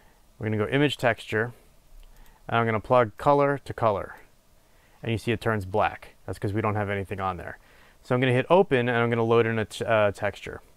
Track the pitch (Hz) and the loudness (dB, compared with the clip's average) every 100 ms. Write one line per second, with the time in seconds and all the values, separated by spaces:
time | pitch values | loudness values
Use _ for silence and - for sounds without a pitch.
0 | - _ _ - 110 107 104 139 147 - | -20 _ _ -8 -4 -2 0 2 0 0
1 | 123 110 - 110 120 - - _ _ - | -2 -2 -2 -2 -2 -8 -20 _ _ -20
2 | - - - - - 117 113 107 - 123 | -20 -20 -20 -20 -4 0 0 -2 2 4
3 | 113 - 143 143 143 139 - - 113 95 | 4 0 2 4 2 -2 -8 -2 0 0
4 | - - - _ _ _ _ _ _ _ | -4 -14 -20 _ _ _ _ _ _ _
5 | 120 110 120 110 117 107 95 104 92 - | -6 -4 -2 -2 -2 -4 -2 0 0 -2
6 | - - - 95 107 107 107 104 101 101 | -14 -16 -14 -8 -4 -2 -2 -2 -2 -4
7 | 92 98 95 87 - - _ - - _ | -6 -6 -6 -6 -12 -16 _ -20 -20 _
8 | - 123 131 123 123 180 190 127 120 117 | -2 0 2 2 4 4 4 2 2 2
9 | 117 117 113 117 113 113 104 - 104 110 | 2 2 4 4 4 0 -4 -4 0 2
10 | 104 - 104 - - - - | 2 0 -6 -6 -12 -14 -18